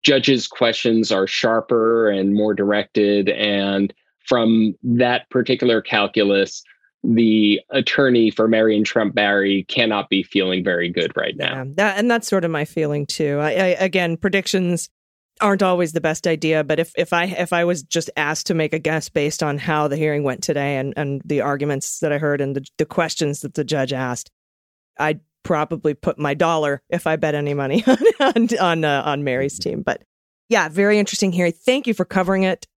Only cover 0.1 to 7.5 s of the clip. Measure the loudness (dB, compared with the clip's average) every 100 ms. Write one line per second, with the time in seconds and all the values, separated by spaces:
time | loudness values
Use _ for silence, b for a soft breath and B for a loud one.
0.1 | 2 2 0 -2 0 0 2 2 2 2
1.1 | 0 0 0 0 0 0 0 2 2 2
2.1 | 2 2 2 2 0 0 0 0 2 2
3.1 | 4 2 0 0 0 0 0 -2 -4 _
4.1 | _ 0 2 4 4 2 0 -2 2 2
5.1 | 0 -2 -2 0 0 2 2 0 0 0
6.1 | 2 2 2 0 -4 _ b b _ 0
7.1 | 4 4 4 4